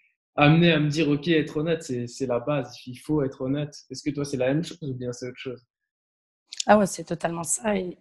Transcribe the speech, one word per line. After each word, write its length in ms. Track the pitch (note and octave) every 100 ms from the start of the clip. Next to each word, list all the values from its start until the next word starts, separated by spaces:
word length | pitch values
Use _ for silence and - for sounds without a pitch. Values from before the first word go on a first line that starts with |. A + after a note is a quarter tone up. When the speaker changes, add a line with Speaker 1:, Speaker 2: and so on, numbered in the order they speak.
| _ _ _ -
Speaker 1:
amené 360 | D3 D#3+ E3+
à 60 | D#3
me 100 | D3+
dire, « 200 | D3 D3
Ok, 180 | C#3+ E3+
être 280 | D#3+ C#3+ D3+
honnête, 260 | E3 D#3+
c'est, 240 | - B2 A#2+
c'est 200 | - B2+
la 120 | A#2+
base. 380 | C3+ D3 B2 - B2+
Il 100 | B2
faut 260 | - D3+
être 200 | C3+ C#3
honnête. » 320 | C3 C#3+ D3 - -
Est-ce 120 | C3
que 120 | D3+
toi, 100 | C#3+
c'est 120 | C#3+ B2+
la 160 | B2+
même 100 | D3+
chose 200 | E3+ -
ou 120 | D3
bien 180 | B2 B2
c'est 160 | A#2+ B2
autre 100 | B2
chose ? 280 | C3 A#2+ _ _ _ _ _ _ _ _ _ - -
Speaker 2:
Ah 100 | G#3+
ouais, 100 | F#3+
c'est 180 | -
totalement 400 | E3 E3+ E3 E3+
ça. 320 | E3 - G#3+ G3
Et, 220 | F3+ -